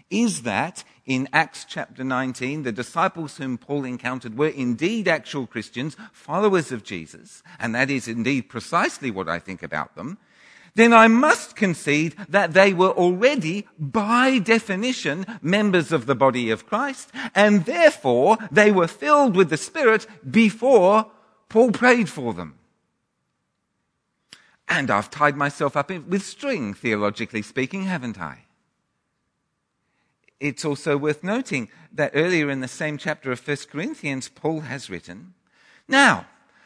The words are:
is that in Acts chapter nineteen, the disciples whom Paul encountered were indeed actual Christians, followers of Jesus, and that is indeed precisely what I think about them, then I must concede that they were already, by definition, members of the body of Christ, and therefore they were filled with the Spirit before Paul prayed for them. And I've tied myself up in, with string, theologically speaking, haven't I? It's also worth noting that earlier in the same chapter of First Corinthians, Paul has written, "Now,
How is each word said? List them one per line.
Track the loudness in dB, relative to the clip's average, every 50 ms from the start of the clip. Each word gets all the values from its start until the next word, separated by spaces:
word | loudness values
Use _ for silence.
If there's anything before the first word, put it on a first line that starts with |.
| _ _
is | -2 0 0 0 -2 -4 -6
that | -2 -2 -2 -2 -4 -8 -14 -20 _ _ _ _
in | -4 -2 -2 -2 0 0
Acts | 0 0 0 -4 -16 -18
chapter | -14 -12 -12 -12 -12 -12 -10 -6
nineteen, | -4 -2 -2 -2 -4 -6 -6 -6 -6 -6 -6 -6
the | -6
disciples | -6 -6 -10 -8 -4 -2 -2 -2 -2 -6 -12 -12 -10
whom | -10 -8 -8 -8
Paul | -8 -6 -6 -6 -6 -4
encountered | -6 -10 -8 -6 -8 -8 -6 -10 -12 -4
were | -2 -2
indeed | -2 -2 -4 -4 -4 -2 -2 -2 -2 -2 -2 0
actual | 0 -2 -2 -4 -8 -8 -8 -8
Christians, | -8 -8 -10 -10 -8 -10 -8 -8 -8 -10 -12 -20 -20
followers | _ _ _ -8 -4 0 0 2 2 2 0 -2
of | -8 -10 -10
Jesus, | -10 -12 -12 -12 -14 -18 -20 -20 -20 -20 -20 _ -20 -12 -8
and | -6 -4 0
that | 0 0 0
is | 0 -4 -4
indeed | -6 -6 -4 -2 -2 -2 -2 -4 -6
precisely | -10 -12 -8 -2 -2 -2 -2 -2 -4 -8 -8 -8
what | -6 -6 -6
I | -6 -6
think | -6 -8 -12 -14 -14
about | -12 -10 -8 -8 -8 -8 _
them, | -14 -14 -14 -14 -16 _ _ _ _ _ -20 -20 -20 -20 _ _
then | 4 6 8 8
I | 8 8
must | 8 6 6 4 4 2 0 -2 -12 -4
concede | -2 -2 0 0 -2 -2 0 0 0 0 -4 -6 -10 -12 0
that | 0 0 0 4 4
they | 6 6 6 4
were | 4 2 2
already, | 4 2 2 2 2 4 2 2 2 2 -2 -2 -4 -4 -8 -10 _
by | -10 -10 -4 -2 -2 0 2 4 4 6 6 4 2
definition, | 2 2 2 2 2 -2 -4 -4 -2 -4 -4 -4 -4 -4 -4 -4 -8 -10 -12 -8
members | -2 0 0 2 2 2 2 2 2 0
of | -2 -4 0
the | -2 0
body | 2 2 2 2 2 0 -2
of | -2 -4 -4
Christ, | _ -4 -4 -4 -4 -6 -10 -16 -16 -14 -12 -12 -4 2
and | 4 4 4 4 2 2
therefore | 0 0 4 4 4 4 4 0 0 2 4 4 4 2 2 0 0
they | 2 4 6 6
were | 6 4 2
filled | 0 -2 -6 2 4 4 6 6 4 4
with | 4 2 2
the | 2
Spirit | -4 -4 -8 -4 2 2 4 2 2 -2 -6 -18 -18 -14 0
before | 2 4 4 4 2 0 2 4 6 6 6 6 4 4 2 -2 _ _ _ _ _ _ _ _
Paul | 4 4 4 4
prayed | 2 2 4 4 4 4 2 -2
for | -4 -6 -6 -6 -6
them. | -6 -10 -14 -16 _ _ _ _ _ _ _ _ _ _ _ _ _ _ _ _ _ _ _ _ _ _ _ _ _ _ _ _ _ _ _ _ _ _ _ -20 _ _ _ _ _ _
And | -4 -2 -2 0 0
I've | 0 0 -2 -4
tied | -2 0 0 0 2
myself | 0 -4 -4 -2 -2 -4 -2 -2
up | -2 -4 -4
in, | -8 -12 -6 -4
with | -4 -4 -4
string, | -6 -14 -8 -6 -6 -4 -4 -4 -6 -8
theologically | -6 -4 -2 -2 0 0 -2 -2 -4 -10 -8 -8 -10
speaking, | -10 -6 -6 -6 -6 -6 -6 -8 -6
haven't | -6 -6 -6 -8 -10 -10 -10
I? | -12 -12 -14 -16 _ _ _ _ _ _ _ _ _ _ _ _ _ _ _ _ _ _ _ _ _ _ _ _ _ _ _ _ _ _ _ _ _ _ _ _ _ _ _ _
It's | -6 -6 -6 -4 -6
also | -6 -6 -4 -2 -2 -2
worth | 0 0 -2 -4 -4 -4
noting | -4 -4 -4 -4 -4 -6 -6 -6 -8 _ _ -20 _
that | -4 -4 -4 -2 0
earlier | 0 0 2 2 0 0 -2
in | -4 -6
the | -8
same | -10 -8 -8 -6 -6 -6
chapter | -6 -6 -8 -8 -6 -6 -8
of | -8 -6
First | -4 -6 -6 -6 -8 -12
Corinthians, | -10 -8 -8 -8 -10 -8 -8 -8 -8 -8 -10
Paul | -12 _ -6 -4 -4 -4 -4
has | -8 -10 -12 -12 -12 -12
written, | -14 -14 -14 -16 -20 -20 -20 -20 _ _ _ _ _ _ _ _ _ _ _
"Now, | 0 4 4 6 4 4 0 -4 -12 _ _ _ _ _ _ _